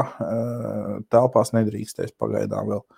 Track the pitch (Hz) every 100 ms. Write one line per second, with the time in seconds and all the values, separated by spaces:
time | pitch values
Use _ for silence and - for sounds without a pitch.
0 | 131 - 85 117 120 120 113 104 101 101
1 | - 117 127 117 - 113 107 104 107 -
2 | - - 110 104 104 104 107 101 -